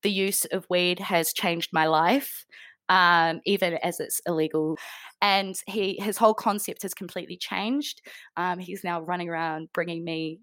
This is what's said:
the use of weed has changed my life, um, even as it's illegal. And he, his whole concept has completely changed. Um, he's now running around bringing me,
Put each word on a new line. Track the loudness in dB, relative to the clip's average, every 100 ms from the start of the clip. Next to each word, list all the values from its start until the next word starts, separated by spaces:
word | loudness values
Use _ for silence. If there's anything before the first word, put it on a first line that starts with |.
the | 0
use | 0 0 0
of | -2 -4 0
weed | 2 2 0
has | 0 0 0
changed | 0 0 -2 0
my | 2 4
life, | 6 4 4 0 -12 -16 -20 -20 _ _
um, | 4 6 6 4 0 -2
even | 0 0 0
as | -2 -4
it's | -4 -4 -2
illegal. | 0 0 0 0 -2 -8 -16 -18 _
And | 2 4 0 -6 -6
he, | -2 -2 -2
his | -4 4
whole | 4
concept | 6 0 0 -4 -8
has | -10
completely | -8 -10 -10 -10 -12
changed. | -6 -4 -2 -2 -4 -10 -16 -20 -12 -4
Um, | -4 -4
he's | -6 -8
now | -6 -6
running | -4 -4 -4
around | -4 -4 -4 -6
bringing | -6 -4 -4
me, | -6 -4 -6 -8